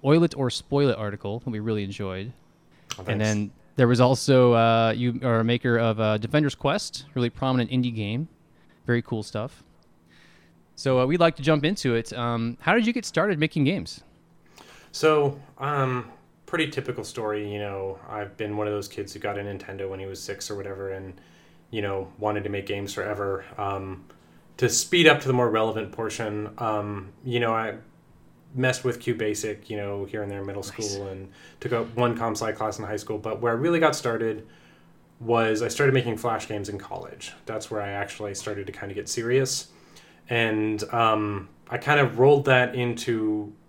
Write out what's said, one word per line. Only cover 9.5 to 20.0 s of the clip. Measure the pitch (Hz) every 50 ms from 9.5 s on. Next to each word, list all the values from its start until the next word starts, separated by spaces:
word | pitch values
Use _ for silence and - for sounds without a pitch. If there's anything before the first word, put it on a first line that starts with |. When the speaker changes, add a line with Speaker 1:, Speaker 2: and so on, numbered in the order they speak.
| - - - _ _ _ _ _ _ _ _ _ _ - - - - - _ _ _ _ _ _ _
Speaker 1:
So, | - - 135 131 127
uh, | 127 131
we'd | 160 180
like | 170 165 - -
to |
jump | 135 151 160 151 139
into | 156 202 - - 135 120
it. | 113 113 - -
Um, | 123 120 120 120 117 113 117 117 -
how | - 160 185
did | 233 226
you | 220 233
get | - 110
started | - - - 170 208 190 147
making | 156 160 - 165 139
games? | 135 185 190 87 - - - - - _ _ _ _ _ - _ _ _ - - - - - - - -
Speaker 2:
So, | - - 156 156 151 147 143 139 - - - - -
um, | 131 139 147 143 135 131 127 123 113 - - - _ _ _ _ _
pretty | - - 165 156 143
typical | - - 131 - 120 - 139
story, | - - - 113 107 107 104 104 104
you | 104 104
know, | 104 101 98 98 95 95 95 95 - -
I've | - 107 104 98 98
been | - 110 104 104 104
one | 107 104
of | 104
those | 104 98 98
kids | - - 101 - -
who | 104
got | - 104 101 101
a |
Nintendo | 101 101 101 95 - - 98 98 98 95
when | 95 95